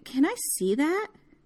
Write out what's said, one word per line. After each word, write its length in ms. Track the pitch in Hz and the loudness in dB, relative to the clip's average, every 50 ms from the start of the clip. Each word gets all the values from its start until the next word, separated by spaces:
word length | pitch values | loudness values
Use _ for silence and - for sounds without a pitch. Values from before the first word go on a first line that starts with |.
| - | -8
can 200 | - 247 262 285 | -4 0 2 2
I 80 | 392 494 - - - - | 2 2 -2 -6 -6 -4
see 180 | - 185 190 208 | 0 0 2 2
that?" 340 | 254 294 320 370 415 427 - - - _ _ - _ _ | 2 2 2 0 0 -2 -6 -10 -18 _ _ -20 _ _